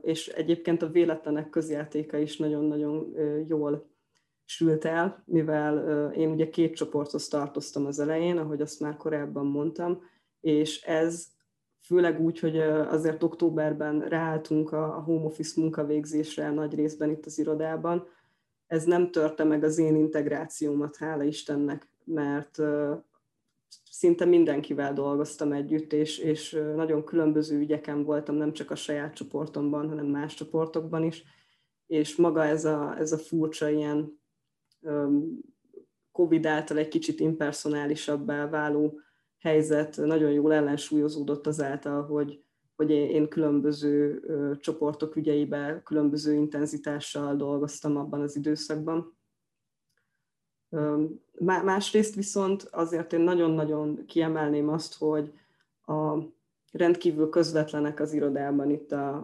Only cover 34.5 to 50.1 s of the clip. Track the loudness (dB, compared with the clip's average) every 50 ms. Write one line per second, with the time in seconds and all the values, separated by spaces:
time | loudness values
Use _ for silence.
34.5 | _ _ _ _ _ _ -6 -4 -2 0 2 2 2 2 2 0 -6 -10 -12 -16
35.5 | _ _ _ _ -20 -20 -20 _ _ _ _ _ 0 2 4 4 4 4 4 2
36.5 | 2 0 0 0 0 0 0 0 -2 -2 -2 -2 -2 0 0 0 0 0 -2 -2
37.5 | -2 -2 -2 -2 -2 0 0 -2 -2 -2 -2 -2 -4 -2 -2 -4 -4 -4 -2 -2
38.5 | -2 -2 0 0 2 2 0 0 -2 -6 -16 _ _ _ _ _ _ _ 0 2
39.5 | 4 4 4 4 2 2 0 0 -2 -2 0 2 2 4 4 4 4 4 4 6
40.5 | 4 4 4 2 0 -2 -2 0 0 2 2 0 0 -4 -4 -4 -4 -2 -2 -4
41.5 | -2 -2 -2 -4 -4 -6 -4 -4 -4 -4 -2 -2 -2 -2 -2 -4 -6 -12 _ _
42.5 | _ _ _ _ _ 0 2 4 4 4 4 2 2 2 2 2 2 2 2 4
43.5 | 4 4 2 2 0 0 0 2 4 4 2 2 0 -4 -6 -4 -4 -2 -2 -2
44.5 | -4 -4 -4 -6 -4 -2 -2 -2 -2 -2 -6 -6 -4 -2 0 2 2 2 2 0
45.5 | -2 -4 -4 -4 -6 -6 -6 -2 0 2 2 2 2 0 0 2 2 2 2 0
46.5 | 0 -2 -2 -4 -4 -6 -6 -6 -6 -6 -6 -8 -6 -6 -4 -2 -2 -2 -2 -2
47.5 | -2 -2 -2 -4 -6 -4 -2 -2 -2 -2 -2 -4 -4 -4 -4 -4 -4 -2 -2 -2
48.5 | -2 -2 -4 -6 -6 -4 -4 -2 -2 -4 -4 -6 -12 _ _ _ _ _ _ _
49.5 | _ _ _ _ _ _ _ _ _ _ _ _